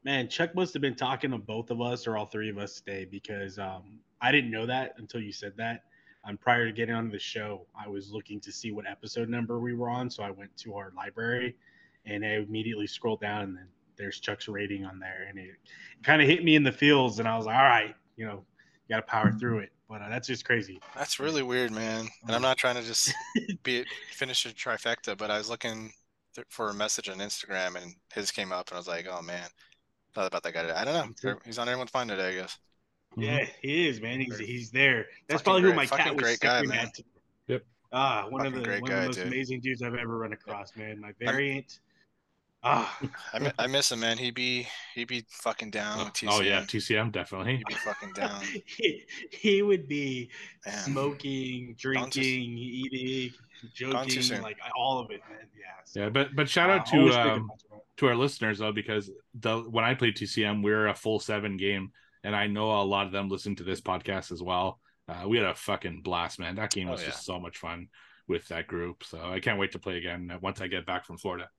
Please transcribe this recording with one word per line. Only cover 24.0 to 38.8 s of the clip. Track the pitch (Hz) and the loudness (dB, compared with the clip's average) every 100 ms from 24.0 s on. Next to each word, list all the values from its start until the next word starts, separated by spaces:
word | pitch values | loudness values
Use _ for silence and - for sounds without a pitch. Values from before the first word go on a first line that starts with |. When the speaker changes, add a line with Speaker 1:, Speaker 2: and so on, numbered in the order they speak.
| - | -14
Speaker 2:
finish | - 131 123 120 | -6 -2 -2 -2
a | |
trifecta, | 110 - 110 117 117 - 98 | -6 -4 -2 -2 -2 -4 -6
but | 107 | -2
I | 107 | -2
was | 107 | -2
looking | 117 117 110 110 - _ _ _ | -6 -6 -8 -12 -18 _ _ _
th-, | - - | -20 -18
for | - 110 | -4 -4
a | |
message | 101 104 - 101 | 0 0 0 -4
on | 95 | -6
Instagram, | 101 - - 185 92 90 | -6 -6 -4 -2 -2 -4
and | 87 87 _ | -12 -18 _
his | - 101 | -6 -4
came | - 95 | -4 -4
up, | 92 90 | -4 -6
and | 90 | -10
I | |
was | 87 | -6
like, | 85 90 | -6 -6
"Oh, | 90 | -8
man. | 85 87 87 _ - _ _ _ _ | -8 -8 -10 _ -20 _ _ _ _
Thought | - 95 | -4 -2
about | - | -2
that | 85 | -4
guy | 82 | -4
today." | 82 | -2
I | 80 | -2
don't | 117 | 0
know. | 165 113 | 0 -2
Speaker 1:
Me | 117 | -4
too. | 131 101 | -4 -4
Speaker 2:
He's | 120 113 | -8 -6
on | 120 | -2
Everyone's | 123 123 | -2 -2
Mind | 131 120 | -2 -2
today, | 98 92 | -2 -2
I | |
guess. | 92 92 - _ _ _ _ _ - | -2 -6 -12 _ _ _ _ _ -4
Speaker 1:
Yeah, | 110 147 | 0 0
Speaker 3:
Mm-hmm. | 123 - | 0 -4
Speaker 1:
he | 135 156 165 | -2 2 2
is, | 117 | 0
man. | 110 127 | -4 -4
He's, | 127 | -4
Speaker 2:
Very | 107 110 | -6 -6
Speaker 1:
he's | 123 117 | -8 -4
there. | 123 139 120 107 - _ | 4 6 6 0 -12 _
That's | 156 | 2
Speaker 2:
fucking | |
Speaker 1:
probably | - 190 | 6 8
who | 185 | 8
Speaker 2:
great, | 165 | 8
Speaker 1:
my | 135 | 4
Speaker 2:
fucking | 143 147 | 4 4
Speaker 1:
cat | 147 | 4
was | |
Speaker 2:
great | 117 117 | 2 4
guy, | 123 123 | 4 4
Speaker 1:
stepping | 131 | 4
Speaker 2:
man. | 120 117 | 0 -2
Speaker 1:
at. | - - _ _ _ - | -6 -20 _ _ _ -4
Speaker 3:
Yep. | 127 - _ _ | -4 -4 _ _
Speaker 1:
Ah, | 127 135 110 101 | 0 2 2 -2
one | 131 | -2
of | 135 | -2
Speaker 2:
Fucking | 127 | -2
Speaker 1:
the, | 117 | -2
Speaker 2:
great | 101 | -2